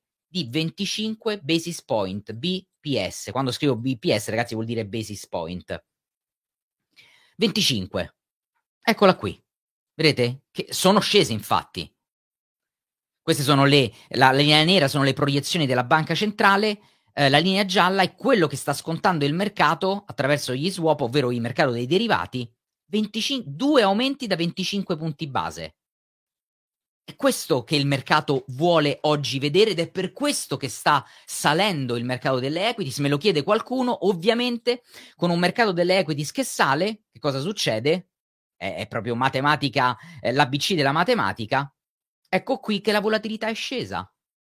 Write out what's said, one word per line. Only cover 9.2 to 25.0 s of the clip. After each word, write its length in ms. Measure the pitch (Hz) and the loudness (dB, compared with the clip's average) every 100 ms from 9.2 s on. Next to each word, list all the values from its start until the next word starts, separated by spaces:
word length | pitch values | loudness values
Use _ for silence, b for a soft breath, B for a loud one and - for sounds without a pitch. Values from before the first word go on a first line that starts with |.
| 101 80 _ _ _ _ _ | -2 -8 _ _ _ _ _
Vedete? 480 | - 156 127 120 131 _ | 0 2 2 0 -4 _
Che 160 | - - | -12 -8
sono 300 | - 185 208 | 0 4 4
scese, 320 | - 202 170 | 4 4 2
infatti. 580 | 110 - 98 - - 82 _ _ _ _ _ _ _ _ _ _ _ _ _ | 0 -2 -2 -2 -8 -10 _ _ _ _ _ _ _ _ _ _ _ _ _
Queste 200 | - 165 | -2 0
sono 220 | 139 139 | 4 4
le, 260 | 139 143 123 B B | 6 6 4 B B
la, 240 | - 135 | 4 6
la 60 | 131 | 6
linea 260 | 147 151 | 6 6
nera 220 | 156 190 139 | 6 4 2
sono 180 | 151 | 2
le 100 | 135 | 0
proiezioni 500 | 131 139 139 139 180 | 2 0 0 -2 -2
della 200 | 143 123 | 0 0
banca 300 | 123 160 151 | 2 2 2
centrale, 640 | 165 214 208 196 196 214 208 b b b | -2 -2 2 2 4 0 -4 b b b
eh, 160 | - 139 | 0 4
la 80 | 143 | 4
linea 260 | 170 190 | 4 2
gialla 380 | 202 185 175 196 | 0 2 2 2
è 120 | 185 - | 0 0
quello 320 | 180 180 156 | 0 2 2
che 80 | 139 | -2
sta 180 | - | -4
scontando 500 | 139 - 165 202 170 | -6 -6 -2 0 2
il 80 | 143 | 0
mercato 680 | 156 208 - 151 160 190 196 | 0 -4 2 2 2 -2 -4
attraverso 480 | - - 131 147 - | -6 -4 0 0 -2
gli 160 | 127 165 | -4 -4
swap, 320 | 185 160 147 | 0 0 2
ovvero 300 | 127 135 127 | 0 0 0
il 100 | 123 | -2
mercato 300 | 113 113 147 | -4 0 0
dei 160 | 120 123 | 0 0
derivati, 640 | 175 226 127 90 127 117 _ _ _ _ | 0 2 0 -2 -8 -10 _ _ _ _
venticin-, 540 | 208 214 220 214 269 151 | -4 -2 -4 -4 -6 -6
due 360 | 143 269 302 | -4 2 4
aumenti 440 | 196 202 262 277 240 | 4 2 0 -4 -4
da 80 | |
venticinque 640 | 175 170 - 180 202 190 | -2 -2 -4 -4 -4 -4
punti 320 | 160 | -4